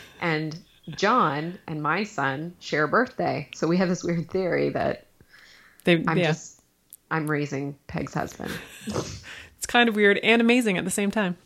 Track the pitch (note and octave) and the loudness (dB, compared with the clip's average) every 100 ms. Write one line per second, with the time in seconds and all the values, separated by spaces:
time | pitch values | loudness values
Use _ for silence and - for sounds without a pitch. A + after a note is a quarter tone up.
0 | - - F3 D#3 D#3 D#3+ - _ - D3+ | -18 -6 -2 -2 -4 -10 -18 _ -14 -2
1 | G3 B3 E3+ C#3+ E3 F#3 - D#3 D3+ F3 | 2 4 2 0 -6 -10 -10 -4 -2 -2
2 | G#3 - C3+ C3+ E3+ - - D3 D3+ G#3 | -2 -2 -2 -2 -8 -12 -4 0 2 2
3 | B3+ - E3 C3 C#3+ - D#3+ F3+ F#3 F3+ | 0 -2 -2 -2 -6 -4 0 2 2 0
4 | F3 E3+ - F#3+ F3+ C#3+ C#3+ C3 - - | -2 -4 -2 -4 -2 0 0 0 -2 -2
5 | - _ _ - - - - _ - E3+ | -8 _ _ -20 -20 -20 -20 _ 2 2
6 | E3 E3 E3 D#3+ - - _ _ _ - | 4 2 2 0 -6 -20 _ _ _ -20
7 | - D#3+ D3+ D3+ D3 C#3 C#3+ C#3+ - E3 | -6 -4 0 -2 -2 -4 -6 -10 -8 -6
8 | C#3 - - - - E3+ - - - - | -6 -6 -6 -8 -10 -10 -12 -16 -8 -6
9 | - - - - - - - A#3+ A#3 G#3+ | -6 -12 -16 -18 -18 -12 0 4 4 6
10 | G3+ G3 G#3 A#3 A#3 B3 A3+ F3+ E3+ - | 4 6 4 4 6 4 4 0 -2 -2
11 | G3+ A3 F#3+ F3 | 0 0 -2 -4